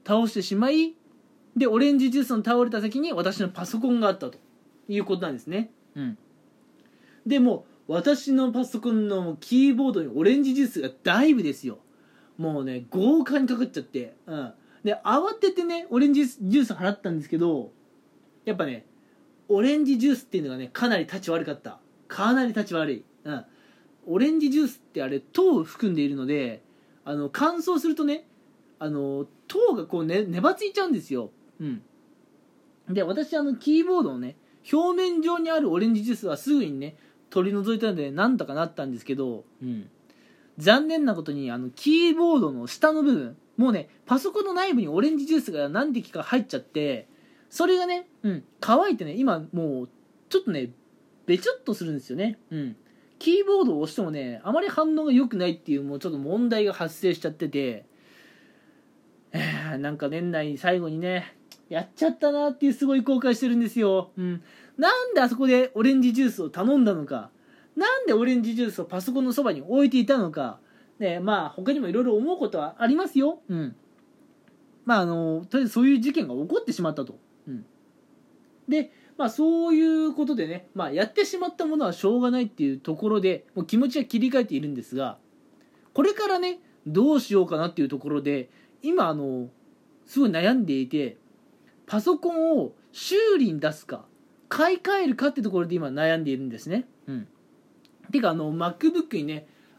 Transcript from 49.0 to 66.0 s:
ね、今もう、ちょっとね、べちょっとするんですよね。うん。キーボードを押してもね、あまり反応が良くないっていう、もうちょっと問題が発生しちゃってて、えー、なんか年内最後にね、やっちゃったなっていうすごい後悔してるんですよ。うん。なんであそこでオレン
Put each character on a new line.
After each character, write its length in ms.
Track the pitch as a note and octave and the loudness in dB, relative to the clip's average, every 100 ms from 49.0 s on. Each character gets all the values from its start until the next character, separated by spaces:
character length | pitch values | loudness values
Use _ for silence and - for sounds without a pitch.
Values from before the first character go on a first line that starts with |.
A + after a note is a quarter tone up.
ね、 120 | D#3 F#3+ | -4 -2
今 280 | C4 E3 D#3 | 0 -2 -4
も 300 | F3 D#3+ C3 | -4 -4 -4
う、 60 | B2 _ _ _ - | -8 _ _ _ -4
ち 80 | F#4+ | -2
ょ 40 | |
っ 20 | |
と 80 | D#4 | -2
ね、 200 | D3+ B2 - _ _ _ _ - | -4 -6 -12 _ _ _ _ 0
べ 120 | F3+ | 0
ち 120 | A4 | 0
ょ 60 | B4+ | -4
っ 80 | |
と 100 | - | -4
す 100 | G#3 | -6
る 80 | E3 | -6
ん 40 | D3 | -8
で 40 | |
す 100 | - | -6
よ 40 | C3 | -4
ね。 220 | G#3+ A3 - | -4 -6 -10
う 60 | D#3+ | -8
ん。 180 | C3+ G#2+ _ _ _ - | -8 -10 _ _ _ -4
キ 220 | D#4 F#4 | 2 2
ー 40 | G4 | 4
ボ 180 | G4 | 2
ー 20 | C4+ | 2
ド 120 | D#3 | 0
を 40 | |
押 100 | - | -2
し 40 | - | -4
て 60 | |
も 80 | F3 | -6
ね、 280 | D3+ B2+ A#2+ | -6 -8 -8
あ 80 | F3+ | -2
ま 100 | D4 | -2
り 80 | G4 | -2
反 260 | - D#4 D#4 | 0 0 0
応 100 | D4+ | 4
が 60 | |
良 160 | B3+ C4 | 4 4
く 80 | F#3+ | 0
な 120 | F3 | -2
い 60 | |
っ 60 | E3 | -4
て 120 | - | -4
い 60 | C#3+ | -4
う、 60 | |
も 120 | C#3 C#3+ | -4 -6
う 40 | |
ち 80 | F#3 | -6
ょ 20 | |
っ 20 | |
と 60 | D3 | -6
問 300 | C#3 G#3 A#3+ | -4 -2 0
題 180 | A3 G#3 | 2 0
が 80 | |
発 220 | F#3 E3 - | 0 -6 -2
生 180 | F#3+ | -2
し 80 | E3 | 0
ち 40 | D#3+ | -4
ゃ 40 | |
っ 20 | |
て 180 | D#3 D#3 | -6 -4
て、 360 | C#3+ C3 G#2+ - _ _ - - _ _ _ _ _ _ _ _ _ _ | -2 -4 -6 -12 _ _ -20 -20 _ _ _ _ _ _ _ _ _ _
え 60 | D#3+ D#3 D3+ D#3 C3+ | -6 -4 -4 -6 -6
ー、 20 | |
な 140 | C#3+ | -6
ん 60 | D3+ | -4
か 120 | C#3+ | -4
年 200 | D#3+ F3 | -4 -2
内 280 | D#3+ D3+ C#3 | -2 -4 -4
最 220 | F#3 F3+ | -2 -2
後 100 | E3 | -4
に 100 | D#3+ | -6
ね、 360 | F3+ F3+ D#3 - - - - | -4 -6 -8 -18 -20 -20 -8
や 140 | G#3+ | -8
っ 40 | - - | -6 -2
ち 100 | D#4+ | -2
ゃ 40 | |
っ 80 | B3 | 2
た 140 | D4 | 0
な 180 | C#4+ D4 | 2 -2
っ 80 | - | 2
て 80 | C#4+ | 0
い 40 | |
う 40 | |
す 120 | A3 C#4 | 2 2
ご 100 | C4+ | 2
い 60 | |
後 180 | C4 C4 | 2 2
悔 140 | B3+ | 2
し 60 | A#3 | 0
て 80 | C4 | 2
る 80 | A#3 | 2
ん 40 | |
で 100 | A3+ | 0
す 100 | A#3 | 2
よ。 320 | G#3 F#3+ F3+ - | 2 2 -2 -4
う 40 | |
ん。 220 | F3+ F3 - - - - | -4 -6 -10 -20 -14 0
な 120 | E4+ B4 B4+ | 2 2 2
ん 80 | |
で 80 | F4+ | 2
あ 80 | B3+ | 2
そ 80 | A#3 | 2
こ 100 | C4 | 4
で 240 | B3+ B3+ | 4 4
オ 100 | G#3+ | 2
レ 100 | A#3+ | 4
ン 80 | C4+ | 6